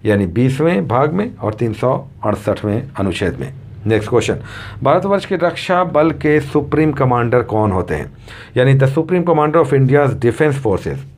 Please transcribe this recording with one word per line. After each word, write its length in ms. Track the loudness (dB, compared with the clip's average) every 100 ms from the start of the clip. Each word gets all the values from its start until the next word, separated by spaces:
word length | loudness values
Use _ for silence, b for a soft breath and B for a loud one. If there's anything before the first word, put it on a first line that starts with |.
| 2
यानी 200 | 0 2
बीसवें 600 | 0 0 2 0 0 0
भाग 260 | 0 2
में 220 | 0 -4 -4
और 160 | -6
तीन 200 | -2 -4
सौ 360 | -2 -2 -2 -6 -6 -4
अड़सठवें 640 | -2 -2 -2 -2 -4 -4 -4
अनुच्छेद 400 | -4 -2 -4 -4
में। 140 | -10 -12 -16 -8 0
नेक्स्ट 240 | 0 2
क्वेश्चन, 300 | 0 0 -4 B B B B
भारतवर्ष 420 | 0 2 2 -2 -2
के 100 | -2
रक्षा 480 | -2 -4 -2 0
बल 280 | 2 2 0
के 280 | 0 0 0
सुप्रीम 500 | 2 -2 0 0 0
कमांडर 520 | 2 2 2 2 0
कौन 280 | 0 0 2
होते 240 | 0 -2 -4
हैं? 160 | -6 -14 B B B 2
यानी 160 | 4 4
the 140 | 4
supreme 340 | 2 0 0
commander 400 | 2 2 4 2
of 100 | 4
India's 400 | 4 4 4 2 2 0
defense 340 | 2 0 2
forces 380 | 0 0 -2 -8 -12